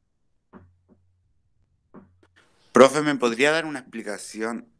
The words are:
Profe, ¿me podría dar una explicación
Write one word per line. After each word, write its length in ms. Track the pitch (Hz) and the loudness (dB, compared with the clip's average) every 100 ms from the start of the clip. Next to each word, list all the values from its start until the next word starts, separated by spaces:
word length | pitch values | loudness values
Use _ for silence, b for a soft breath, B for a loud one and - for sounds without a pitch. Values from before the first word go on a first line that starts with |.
| _ _ _ _ _ - - _ _ _ _ _ _ _ _ _ _ _ _ - - _ _ _ _ _ _ | _ _ _ _ _ -20 -20 _ _ _ _ _ _ _ _ _ _ _ _ -20 -20 _ _ _ _ _ _
Profe, 300 | 120 135 151 | 6 6 6
¿me 120 | 151 139 | -2 0
podría 340 | 120 113 147 | -2 0 0
dar 140 | 160 160 | 0 -4
una 140 | 143 | -10
explicación 840 | - 117 104 98 - 107 113 113 - _ | -12 -14 -12 -12 -14 -10 -8 -8 -14 _